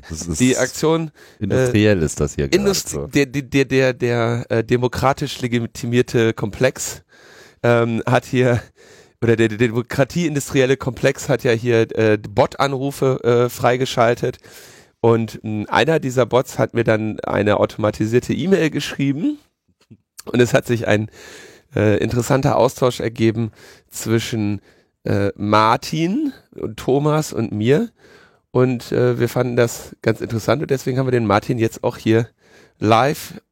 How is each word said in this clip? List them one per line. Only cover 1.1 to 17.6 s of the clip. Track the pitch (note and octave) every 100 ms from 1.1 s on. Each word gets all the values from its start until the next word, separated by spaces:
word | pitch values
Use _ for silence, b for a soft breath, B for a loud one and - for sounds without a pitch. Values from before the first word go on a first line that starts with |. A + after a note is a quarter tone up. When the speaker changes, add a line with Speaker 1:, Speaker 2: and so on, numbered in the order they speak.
| - B B
Speaker 1:
industriell | G#2 B2+ B2+ A#2+ G#2+ G2
Speaker 2:
äh, |
Speaker 1:
ist | D2+ -
das | D2 -
hier | C#2
gerade | F#3
Speaker 2:
Industrie-, | G3+ - -
Speaker 1:
so. | - G2
Speaker 2:
der, | C#3+ C#3
der, | C3
der, | B2 C#3
der, | C3 C3 C3
der, | B2+ B2 A#2+ A#2 A#2+ -
äh, | A2+
demokratisch | A2 B2 B2 - C3 C#3 C#3 -
legitimierte | B2 A#2 A#2 - A#2 B2 B2 B2+ A2+
Komplex, | A2+ G#2+ - B2+ - - - _ B B B B B
ähm, | A#2+ A#2+ A#2 A2+ -
hat | B2 -
hier, | B2+ B2 A#2+ B B B B B B
oder | A#2
der, | A2+ A2+
der | G#2
demokratieindustrielle | A#2+ A2+ A#2 - C3+ E3+ E3+ D3 - C#3+ B2+ C3+
Komplex | - A2+ C3+ C#3 -
hat | B2
ja | C3
hier, | A2+ A#2+ A2+ A2+ -
äh, | A2 G#2+
Bot-Anrufe, | G#2+ G2+ C#3+ - C#3 C3+ C#3 C#3 C3+ C3
äh, | - A#2+ A#2+
freigeschaltet. | - C3+ B2 C3 - A#2 A#2+ B2+ - B B B B B _
Und, | A#2 A#2 A2+ -
m, | A2 G#2+ G#2
einer | - B2 D#3+
dieser | C3+ B2 A#2
Bots | B2+ B2+ -
hat | A#2
mir | A#2
dann | A#2 A2 G#2+ G#2
eine | - G2 G#2
automatisierte | G2